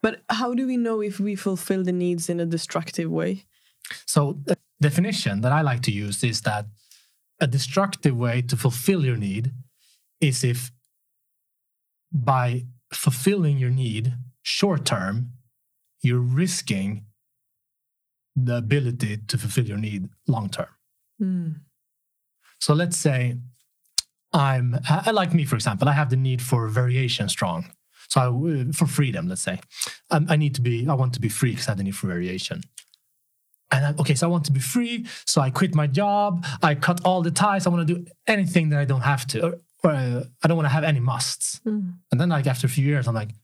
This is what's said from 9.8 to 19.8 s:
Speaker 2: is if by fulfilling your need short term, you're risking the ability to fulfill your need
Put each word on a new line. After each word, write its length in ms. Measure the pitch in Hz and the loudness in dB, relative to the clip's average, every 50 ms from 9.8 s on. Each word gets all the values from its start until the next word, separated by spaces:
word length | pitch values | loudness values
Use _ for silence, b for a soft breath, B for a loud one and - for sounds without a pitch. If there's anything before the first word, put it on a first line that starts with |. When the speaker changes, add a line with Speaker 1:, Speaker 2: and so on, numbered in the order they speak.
| b b b b _ _ _ _ | b b b b _ _ _ _
Speaker 2:
is 220 | - 143 127 - | 2 2 2 2
if 300 | - 123 117 123 - - - _ _ _ _ _ _ _ _ _ _ _ _ _ _ _ _ _ _ _ _ _ _ _ _ _ _ _ | 0 0 0 -2 -4 -10 -14 _ _ _ _ _ _ _ _ _ _ _ _ _ _ _ _ _ _ _ _ _ _ _ _ _ _ _
by 520 | - 147 120 127 135 131 123 123 120 123 - - - _ _ _ | -4 -2 2 2 2 2 2 2 0 -2 -6 -8 -16 _ _ _
fulfilling 680 | - - - 151 - - - 196 208 202 170 151 143 135 | -10 -2 0 0 0 2 2 2 2 4 2 2 2 2
your 120 | 127 123 | 2 0
need 440 | 127 131 127 117 107 110 110 127 123 - - - _ _ | 0 0 0 -2 -2 0 -2 -2 -2 -4 -10 -14 _ _
short 420 | _ - - - - 202 180 139 - | _ -6 0 2 2 2 2 0 0
term, 480 | - 117 101 92 95 101 117 123 120 - - _ _ _ _ _ _ _ _ _ _ _ _ | 0 -2 0 -2 -2 -2 -2 -4 -6 -8 -18 _ _ _ _ _ _ _ _ _ _ _ _
you're 180 | - 123 123 123 | 2 2 2 4
risking 840 | 123 123 127 139 180 180 180 - - - 101 95 95 101 107 104 - - _ _ _ _ _ _ _ _ _ _ _ _ _ _ _ _ _ _ _ _ _ _ _ _ _ | 2 2 2 2 2 0 0 -4 -4 -4 -2 -2 -2 -4 -4 -8 -10 -16 _ _ _ _ _ _ _ _ _ _ _ _ _ _ _ _ _ _ _ _ _ _ _ _ _
the 220 | 139 127 120 120 | 0 0 2 0
ability 600 | 120 110 107 139 143 131 120 120 117 - 107 104 107 - - | 0 0 2 2 2 2 0 -2 -2 -4 -4 -4 -6 -6 -4
to 80 | - 123 | -4 -2
fulfill 280 | - 107 - - 117 | -2 0 0 0 0
your 120 | 104 101 | 0 -2
need 300 | 101 | -4